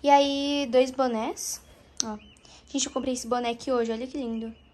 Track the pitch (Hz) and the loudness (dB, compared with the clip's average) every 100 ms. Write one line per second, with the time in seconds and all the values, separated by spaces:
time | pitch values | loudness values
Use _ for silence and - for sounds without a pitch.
0 | 285 285 285 277 285 285 277 247 262 254 | 8 6 6 0 0 -2 2 2 2 2
1 | 254 226 240 403 - - - - - - | 0 0 -4 -6 -8 -10 -14 -20 -20 -6
2 | 226 214 208 - - - - 277 262 262 | -6 -6 -14 -20 -20 -20 -8 -4 -2 -2
3 | 262 247 226 247 240 240 277 247 226 226 | -2 -4 -2 -2 0 -4 -2 0 0 -4
4 | 254 285 240 226 226 226 - | -6 -6 -6 -6 -8 -12 -20